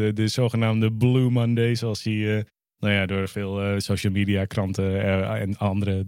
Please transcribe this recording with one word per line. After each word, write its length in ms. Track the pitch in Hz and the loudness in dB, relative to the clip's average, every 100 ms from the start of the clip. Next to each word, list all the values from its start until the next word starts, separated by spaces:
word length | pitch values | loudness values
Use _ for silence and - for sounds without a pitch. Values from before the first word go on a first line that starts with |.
| 107 | 0
de, 80 | |
de 140 | 104 110 | 0 -2
zogenaamde 680 | - 120 113 113 110 110 | 0 0 2 0 2 0
Blue 360 | 110 123 131 127 | 2 2 4 4
Monday, 460 | 123 117 117 117 117 | 2 2 2 2 0
zoals 260 | 117 101 | -2 -4
die, 320 | 110 107 107 107 | -4 -2 0 -2
eh, 60 | 104 _ _ _ | -4 _ _ _
nou 140 | 104 | 0
ja, 120 | 101 95 | 2 0
door 220 | 98 95 | -2 -4
veel, 340 | 104 98 98 | -6 -6 -4
eh, 120 | 101 101 | -2 -2
social 340 | - 98 104 | 0 0 0
media, 320 | 98 101 98 95 | 0 2 0 0
kranten, 560 | - 95 98 95 98 | -2 -2 -2 0 0
eh, 380 | 98 95 101 107 | 0 0 0 -2
en 160 | 101 101 | -4 -2
andere 460 | 104 98 101 95 | 0 0 0 -2